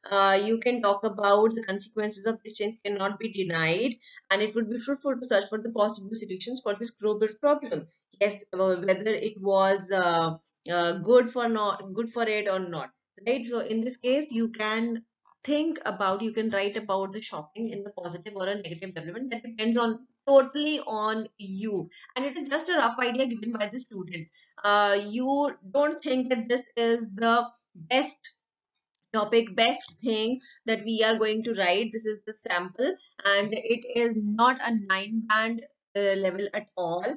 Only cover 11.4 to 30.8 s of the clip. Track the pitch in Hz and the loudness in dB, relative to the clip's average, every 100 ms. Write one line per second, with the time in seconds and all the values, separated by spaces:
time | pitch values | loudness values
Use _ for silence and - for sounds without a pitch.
11.4 | 233 220 208 - 196 190 226 233 226 214 | 0 0 0 -2 -6 -6 -6 -2 0 0
12.4 | 208 190 180 160 127 _ _ - 214 262 | 0 -2 -2 -6 -8 _ _ -8 -2 -2
13.4 | 233 233 208 220 240 247 247 277 302 226 | -2 -4 -2 -2 -2 -2 0 0 0 -2
14.4 | 226 220 214 220 233 226 _ _ _ _ | -2 -2 -2 0 -2 -4 _ _ _ _
15.4 | - 294 320 - - 190 196 196 220 220 | -2 0 0 -2 -6 -2 0 0 -2 -2
16.4 | 220 202 202 208 214 196 196 202 226 170 | -2 0 -2 -4 -2 -2 -2 -8 -10 -12
17.4 | 156 214 226 196 202 - 175 170 214 202 | -12 -8 -8 -8 -10 -10 -10 -10 -12 -6
18.4 | 185 208 175 165 190 185 156 208 262 233 | -4 -4 -6 -10 -10 -10 -10 -8 -8 -8
19.4 | 247 226 220 233 233 226 - _ - 277 | -10 -4 0 2 0 -2 -10 _ 8 8
20.4 | 262 294 294 302 - 214 214 220 214 _ | 8 0 -2 -2 -4 -2 -2 -2 -6 _
21.4 | 196 190 220 196 160 - - - 277 269 | -10 -6 -4 -4 -6 -14 -12 -6 -6 -6
22.4 | 277 302 349 339 233 233 247 240 262 226 | -4 -4 0 0 0 0 -2 0 -2 -2
23.4 | 226 226 208 247 - 202 180 175 160 - | -6 -4 -4 -6 -10 -12 -10 -10 -12 -18
24.4 | _ - 208 208 202 202 208 226 254 277 | _ -4 2 4 6 2 0 -2 0 2
25.4 | 285 - 190 269 294 302 320 254 254 247 | 0 -2 -2 2 2 0 -2 0 0 -4
26.4 | 220 247 - - 233 233 220 190 226 240 | -2 -2 -2 0 2 2 -2 0 2 2
27.4 | 233 _ _ 180 160 254 302 - - - | 0 _ _ -20 0 0 0 -6 -20 -20
28.4 | _ _ _ _ _ _ _ 220 208 233 | _ _ _ _ _ _ _ -2 4 2
29.4 | 226 190 233 277 - - 226 220 220 254 | 2 2 2 2 -8 -8 -2 0 0 -2
30.4 | - - - 220 | -8 -12 -4 -2